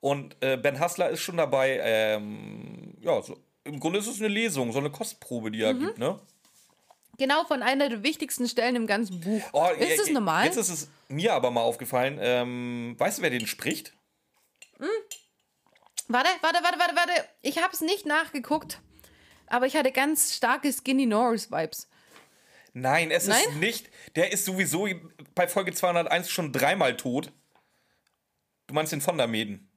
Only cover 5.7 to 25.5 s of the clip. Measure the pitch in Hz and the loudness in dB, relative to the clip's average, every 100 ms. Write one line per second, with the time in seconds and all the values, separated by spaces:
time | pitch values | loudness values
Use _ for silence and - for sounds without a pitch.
5.7 | 247 320 453 135 208 _ _ _ _ _ | 2 -2 -2 -4 -4 _ _ _ _ _
6.7 | _ _ _ _ - 269 294 339 285 226 | _ _ _ _ -4 0 0 0 0 0
7.7 | 269 285 226 220 311 - - 240 240 233 | 2 2 2 -2 -2 -6 -4 -2 0 0
8.7 | 247 226 202 226 180 165 220 - 143 170 | 0 0 0 -2 -4 -4 -4 -2 2 2
9.7 | 175 - - 403 285 196 160 208 - - | 4 2 2 2 2 2 4 4 2 -2
10.7 | 165 - _ _ 139 202 165 123 120 117 | -4 -10 _ _ -2 2 4 2 2 2
11.7 | 117 120 127 127 147 104 123 123 123 123 | 0 -2 0 0 0 0 2 0 -4 -6
12.7 | 120 117 117 156 208 170 123 110 - - | -6 -8 -2 -2 0 -2 -2 -4 -6 -6
13.7 | 156 - _ _ _ _ _ _ _ - | -6 -10 _ _ _ _ _ _ _ -20
14.7 | _ 285 440 415 - _ _ _ _ _ | _ -6 -6 -8 -18 _ _ _ _ _
15.7 | _ _ - - 240 285 359 320 339 339 | _ _ -14 -2 0 2 2 2 2 0
16.7 | 349 349 320 349 349 - _ - 302 359 | 2 2 2 2 2 -2 _ -4 0 -2
17.7 | 359 320 403 302 302 320 294 233 302 - | -2 -2 -2 0 0 0 -6 -2 -4 -4
18.7 | - - _ - _ - - _ 240 254 | -16 -18 _ -20 _ -20 -20 _ 0 2
19.7 | 311 262 262 277 311 - - 233 269 294 | 2 2 2 0 2 0 0 0 2 0
20.7 | 247 - 269 262 214 240 226 - - 160 | -2 0 2 4 4 2 0 -2 -4 -4
21.7 | - - _ _ - - _ _ - - | -6 -16 _ _ -20 -20 _ _ -20 -18
22.7 | 123 127 151 160 165 196 226 440 147 190 | -4 2 2 4 2 4 4 4 0 -2
23.7 | 226 - - - - 185 196 - 190 175 | -2 -10 -20 -8 0 0 0 -2 0 0
24.7 | 156 202 180 - _ - - 175 | 0 -2 -4 -12 _ -14 -2 0